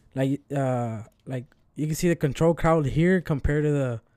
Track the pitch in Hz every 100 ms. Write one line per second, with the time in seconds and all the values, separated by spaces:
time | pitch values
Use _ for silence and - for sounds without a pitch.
0 | _ 127 135 139 - 143 131 123 120 110
1 | 110 _ - 131 123 _ _ - 151 160
2 | 175 170 147 123 165 165 165 165 139 123
3 | 175 190 - 143 - 147 151 143 131 117
4 | _